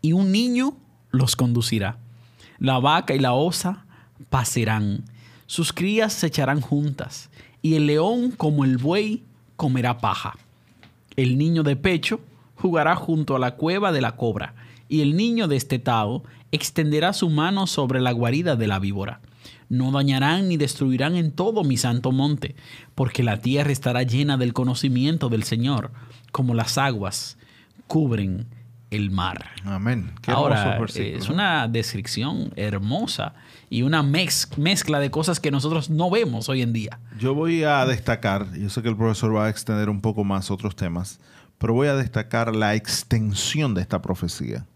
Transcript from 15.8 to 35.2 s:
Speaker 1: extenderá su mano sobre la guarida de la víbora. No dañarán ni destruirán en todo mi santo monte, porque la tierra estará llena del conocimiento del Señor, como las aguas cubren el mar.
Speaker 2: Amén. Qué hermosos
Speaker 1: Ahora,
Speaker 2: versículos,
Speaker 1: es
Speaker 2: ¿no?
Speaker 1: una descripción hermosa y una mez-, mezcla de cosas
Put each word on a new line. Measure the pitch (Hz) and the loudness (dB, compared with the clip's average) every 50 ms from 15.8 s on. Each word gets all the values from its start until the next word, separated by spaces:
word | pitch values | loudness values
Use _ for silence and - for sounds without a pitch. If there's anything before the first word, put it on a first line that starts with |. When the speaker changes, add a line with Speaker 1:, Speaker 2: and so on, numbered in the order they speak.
| - 135 120 113 107 101 120 151 - - - - - - | 0 2 2 2 2 0 -2 -6 -8 -12 -20 -20 -10 -4
Speaker 1:
extenderá | - - - - - - 160 151 147 151 160 185 202 | -4 -4 -4 -2 -2 0 2 2 2 2 2 2 2
su | - 202 170 | 2 0 2
mano | 151 147 156 175 196 196 190 | 2 2 2 2 2 0 0
sobre | 175 - - 139 127 131 127 | 0 0 0 0 0 2 2
la | 127 127 | 2 2
guarida | 123 117 120 117 127 151 175 175 139 | 2 2 0 0 0 0 2 0 2
de | 117 113 | 2 2
la | 104 98 95 | 0 0 0
víbora. | 98 98 98 98 98 95 - - - - - - - - - - - _ | -2 -2 -2 -4 -6 -6 -8 -14 -20 -20 -20 -20 -20 -20 -20 -20 -8 _
No | - 127 131 131 | -2 0 0 2
dañarán | 135 143 139 139 135 135 135 147 165 190 196 | 2 2 2 2 2 2 2 2 2 2 2
ni | 185 175 | 0 2
destruirán | 151 147 131 - - 143 131 127 123 135 156 175 | 0 0 -2 0 0 0 0 2 2 0 0 2
en | 180 165 156 | 0 0 0
todo | 139 160 180 220 226 214 175 | 0 0 -2 0 0 2 2
mi | 139 131 | 2 0
santo | 117 - 123 120 120 117 135 | 2 0 0 0 0 0 0
monte, | 131 131 135 147 151 - - 135 - - - - - - - - _ | 0 2 2 0 0 -2 -4 -8 -10 -12 -20 -20 -20 -20 -20 -14 _
porque | - 135 117 - - 123 | -2 -2 -2 0 0 0
la | 117 104 104 | 0 0 0
tierra | - 123 131 143 143 143 | 0 0 0 2 2 0
estará | 139 135 - 127 123 120 127 | 0 0 0 -2 0 0 0
llena | 120 113 131 147 147 139 | 2 2 2 2 2 2
del | 131 127 123 117 | 2 0 0 0
conocimiento | - 127 127 127 - - 139 127 123 131 147 165 156 - | 0 0 0 0 0 0 0 2 2 2 2 0 0 0
del | 123 117 110 107 | 0 0 0 0
Señor, | - 113 113 120 135 143 113 - - - - - - - - - - | 0 0 0 0 0 0 -2 -4 -6 -12 -14 -20 -20 -20 -20 -20 -8
como | - - 131 123 120 | -4 -2 0 2 2
las | 113 107 - - | 0 0 0 0
aguas | 135 135 139 123 104 98 90 - - - - - - - - - - - _ _ - - | 0 2 2 0 -2 -4 -4 -6 -6 -10 -10 -14 -18 -20 -20 -20 -20 -20 _ _ -20 -12
cubren | _ - 160 151 131 117 104 101 95 92 90 - - - - - - - - - - | _ 0 2 2 2 0 0 0 -2 -2 -4 -6 -10 -14 -20 -20 -20 -20 -20 -14 -8
el | 104 104 101 98 | -4 -4 -2 -2
mar. | 95 95 87 92 90 101 - - - - 95 | 0 0 -2 -2 -4 -6 -12 -16 -16 -12 -8
Speaker 2:
Amén. | 101 98 92 101 117 127 117 90 82 - - | -8 -6 -4 -2 -2 -2 -2 -4 -8 -12 -10
Qué | - - | -4 0
hermosos | 123 139 147 139 120 | 0 2 2 2 2
Speaker 1:
Ahora, | 107 101 95 95 107 | 2 2 0 0 -2
Speaker 2:
versículos, | 117 - - 92 95 101 - 113 95 | -4 -4 -4 -6 -6 -6 -6 -6 -6
Speaker 1:
es | |
Speaker 2:
¿no? | 101 143 | -4 -2
Speaker 1:
una | 185 208 190 170 147 120 | 0 0 0 0 0 -2
descripción | 113 117 117 107 - - 101 - - - 107 117 147 180 - - - - | -2 -2 -2 -4 -4 -6 -8 -8 -6 -6 -4 -4 -4 -4 -6 -6 -8 -6
hermosa | - 101 104 101 98 98 107 131 180 233 - - - - - - - - - - - - _ | -6 -6 -4 -4 -4 -2 -2 -2 -2 -4 -4 -4 -6 -6 -8 -8 -14 -20 -20 -20 -20 -14 _
y | - 117 | -2 0
una | 123 139 160 156 | 0 2 2 2
mez-, | 147 139 143 170 185 - - - - - - | 2 2 2 2 2 0 0 -2 -2 -4 -4
mezcla | - 143 170 196 - - - 151 139 | -2 0 0 0 0 0 0 0 0
de | 143 135 | 0 -2
cosas | 120 151 | -2 -2